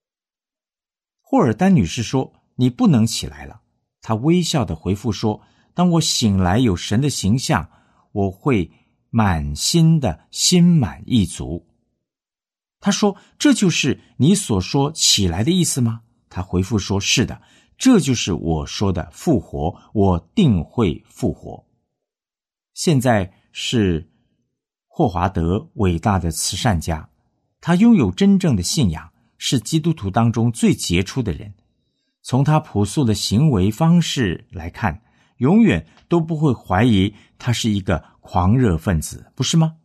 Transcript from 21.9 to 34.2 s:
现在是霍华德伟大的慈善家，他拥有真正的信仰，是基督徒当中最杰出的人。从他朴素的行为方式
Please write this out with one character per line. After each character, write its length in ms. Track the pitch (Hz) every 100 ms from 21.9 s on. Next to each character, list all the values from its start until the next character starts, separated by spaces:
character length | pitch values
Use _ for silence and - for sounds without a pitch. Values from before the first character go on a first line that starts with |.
| _ _ _ _ _ _ _ _
现 280 | - - 139
在 320 | 127 110 95 _ _
是 600 | - - 123 98 82 85 _ _ _ _ _ _ _ _
霍 220 | - 143
华 180 | 87 92
德 440 | 87 82 98 - -
伟 220 | 95 82
大 220 | 113 95
的 120 | 85
慈 240 | 78 - 92
善 240 | 127 87
家， 300 | 82 78 - _ _ _ _ _
他 160 | - 175
拥 200 | 233 220
有 160 | 104
真 260 | - 202 196
正 180 | 175 107
的 60 |
信 300 | 87 - 107
仰， 200 | 80 - _ _ _
是 220 | - 131
基 200 | - 160
督 140 | 165
徒 160 | 160 98
当 220 | 104 117
中 200 | 113 117
最 220 | 113 220
杰 280 | 143 - 85
出 200 | 98 -
的 80 | 107
人。 220 | 73 - - _ _ _ _ _ _
从 220 | - 127
他 160 | 143 151
朴 240 | 151 101
素 220 | 104 - 120
的 80 |
行 380 | 104 - 98 156
为 200 | 107 95
方 300 | 110 160 175
式 460 | 160 143